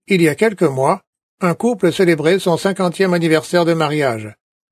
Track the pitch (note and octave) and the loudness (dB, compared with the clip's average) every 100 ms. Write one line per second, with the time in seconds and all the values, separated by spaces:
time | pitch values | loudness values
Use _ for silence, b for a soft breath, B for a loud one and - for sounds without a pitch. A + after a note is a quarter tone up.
0 | - F#3+ E3 C#3+ A3 F#3+ E3 C3 C3+ F#3+ | -2 2 2 2 -2 0 -2 0 -2 -2
1 | - _ _ _ F3+ E3 A#3 A#3 F3 D#3+ | -6 _ _ _ -2 0 -2 0 -2 2
2 | F3+ D#3+ D3+ F#3+ F#3 D#3+ G3 F#3 F3+ D#3+ | 2 2 2 0 0 0 -2 -2 -4 0
3 | F#3+ F3 E3 D#3 - F3 E3 E3 D3+ D3+ | 0 0 2 0 0 0 0 0 -2 0
4 | C#3 A2+ G#2+ - _ _ _ | -2 -4 -10 -18 _ _ _